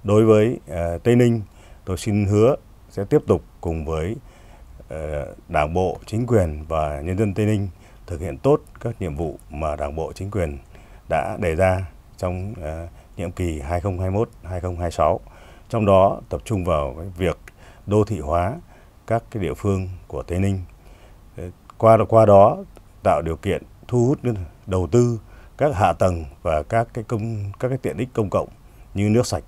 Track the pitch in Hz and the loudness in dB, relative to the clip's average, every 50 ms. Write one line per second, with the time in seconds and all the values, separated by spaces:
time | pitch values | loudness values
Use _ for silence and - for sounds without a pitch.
0 | - 101 104 107 113 110 107 107 107 117 131 - - - 80 87 85 85 85 85 | 0 4 4 4 6 6 6 6 6 2 0 -4 -10 -10 -6 -4 -4 -4 -4 -2
1 | - 120 120 120 123 120 117 113 101 - - - - - - - - - 92 87 | 2 4 4 6 4 4 2 -2 -6 -12 -18 -20 -20 -20 -20 -16 -8 -8 -6 -6
2 | - 113 101 104 101 95 104 104 110 127 147 - - - - - - - - - | -4 -2 0 0 0 2 4 4 4 4 2 0 -6 -20 -20 -20 -20 -14 -10 -10
3 | 101 - 143 151 - - 101 82 - - - - - 90 82 80 76 78 80 78 | -4 0 0 0 2 2 0 0 0 -10 -20 -8 -6 -6 -4 -4 -4 -4 -4 -4
4 | 80 92 117 - - - - - - - - - - - - - - - - 80 | -4 -4 -6 -10 -12 -20 -20 -20 -20 -20 -20 -20 -20 -20 -20 -20 -18 -14 -12 -10
5 | 78 76 76 73 69 - - - - - - 76 76 76 82 90 92 87 - - | -8 -6 -6 -8 -8 -10 -14 -18 -14 -4 0 0 0 2 0 0 0 0 -2 -6
6 | - - 110 110 127 117 120 107 90 80 76 73 76 78 82 78 78 73 73 71 | -10 -8 -6 -4 -2 2 2 2 2 2 -2 -8 -8 -4 -2 -2 -2 -2 -4 -6
7 | 73 87 92 90 110 101 90 107 107 104 107 101 101 92 - - - - - - | -6 -6 -2 -2 -2 -2 0 -2 0 0 0 -2 -4 -6 -10 -16 -20 -20 -20 -20
8 | - - 90 71 90 80 71 67 - 135 147 151 - - - - - 120 113 - | -12 -12 -10 -8 -8 -8 -10 -2 0 0 0 0 -2 -14 -20 -10 -8 -8 -6 -6
9 | 101 82 73 73 85 78 - - - - 76 76 78 76 73 73 73 73 71 80 | -6 -6 -4 -6 -6 -6 -8 -12 -18 -14 -10 -6 -4 -4 -4 -4 -6 -8 -6 -8
10 | 80 69 - - 95 98 104 101 85 76 71 67 - - - - - - - - | -8 -8 -8 -10 -10 -6 -4 -4 -4 -4 -6 -10 -16 -20 -20 -20 -20 -20 -20 -20
11 | - - 80 78 65 95 104 110 101 85 80 82 95 92 92 95 95 - - - | -6 -2 -2 -2 -2 -4 -6 -2 -2 -2 2 4 4 2 2 0 -4 -8 -14 -20
12 | - - - - 95 90 90 90 92 104 - - 82 76 78 82 85 85 - - | -20 -20 -12 -8 -6 -6 -6 -6 -8 -10 -10 -10 -10 -10 -10 -10 -12 -14 -18 -20
13 | - - - - 82 87 - - 92 85 78 73 69 71 87 90 82 101 92 87 | -20 -18 -12 -10 -10 -8 -6 -4 -4 -4 -4 -6 -6 -4 -4 -4 -2 -4 -4 -4
14 | 92 92 95 104 117 - - - - 82 92 90 87 92 90 85 87 85 - - | -4 -2 0 -2 -2 -4 -6 -20 -14 -10 -8 -6 -6 -6 -6 -4 -6 -4 0 2
15 | 80 76 90 - - - - - - - - - - - - 117 107 101 98 95 | 2 2 2 -2 -6 -16 -20 -20 -20 -20 -20 -20 -12 -6 -4 0 2 4 6 6
16 | 95 101 - - - - - 76 - - 113 95 87 90 82 76 71 65 64 80 | 6 4 2 -2 -8 -10 -10 -10 -6 -4 -4 -4 0 0 -2 -2 -2 -6 -8 -10
17 | 85 98 90 87 92 85 - - - - _ - - - - - - - 101 107 | -12 -14 -6 -2 -2 -2 -2 -4 -12 -20 _ -20 -20 -20 -20 -16 -6 0 2 2
18 | 104 - 110 78 71 71 82 85 87 98 135 175 - - - - - - _ - | 2 0 -2 -6 -4 -2 0 0 0 -2 -4 -8 -14 -20 -20 -20 -20 -20 _ -20
19 | _ - 113 117 - - - 110 92 73 64 - - 101 98 95 95 90 92 87 | _ -4 -4 -4 -4 -8 -8 -6 -6 -6 -6 -4 -2 -2 -2 -2 -4 -8 -10 -14
20 | - - - 67 - - - 92 95 98 98 95 90 - - - - - - - | -14 -12 -10 -10 -8 -4 -2 -2 0 0 -2 -4 -6 -12 -18 -20 -20 -20 -20 -20
21 | - - - - - - - - 87 90 - _ _ - - - 113 110 113 107 | -20 -20 -20 -20 -20 -20 -16 -14 -14 -14 -16 _ _ -20 -6 4 8 8 8 8
22 | 107 - 113 113 110 104 101 98 98 117 156 185 196 - - - - - - - | 6 4 6 6 8 10 10 10 10 8 6 0 -10 -16 -20 -20 -20 -20 -20 -2
23 | - 98 85 73 80 82 82 80 - 101 85 73 - - - - - - 123 123 | 0 2 2 2 0 -4 -6 -4 -4 -4 -4 -4 -6 -12 -20 -20 -10 -2 0 2
24 | 117 127 151 165 - 123 113 98 87 - - - - - 92 92 90 80 - 120 | 2 2 0 -2 -2 -4 -4 -4 -8 -14 -16 -18 -8 -4 -2 -2 0 2 2 2
25 | 123 120 117 107 - - - - - - - - 135 151 139 87 101 90 82 - | 4 2 0 -4 -10 -16 -20 -20 -20 -20 -4 -2 -2 0 2 2 2 2 2 2
26 | 98 95 90 82 76 69 - - - 87 78 76 73 - 113 113 120 - - 123 | 0 0 0 -2 -8 -12 -16 -6 -4 -2 -2 -2 -2 -2 -2 -2 -2 -2 -8 -12
27 | 107 - 123 104 107 117 113 104 101 101 101 - - 123 131 131 - - - 95 | -8 -6 -6 -6 -4 -6 -6 -8 -8 -10 -8 -6 -6 -4 -4 -4 -6 -8 -6 -6
28 | 127 131 - 117 107 92 - 95 76 - - - - - - - - - - 95 | -8 -6 -4 -4 -4 -2 -2 -4 -4 -4 -12 -20 -20 -20 -20 -20 -20 -10 -4 -2
29 | 101 107 107 120 120 - 104 82 - | 0 2 2 2 2 0 -4 -8 -8